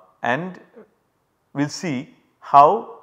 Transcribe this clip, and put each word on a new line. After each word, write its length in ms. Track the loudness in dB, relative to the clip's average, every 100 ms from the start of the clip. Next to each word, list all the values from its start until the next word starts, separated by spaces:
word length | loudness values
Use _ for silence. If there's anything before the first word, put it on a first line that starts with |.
| -20 _
and 360 | -6 -6 -8 -16 -20 -20 -20 _ _ _ _ _ _
we 100 | -8
will 60 | -8
see 460 | -8 -10 -10 -12 _ _ _
how 640 | 2 6 6 4 -6 -18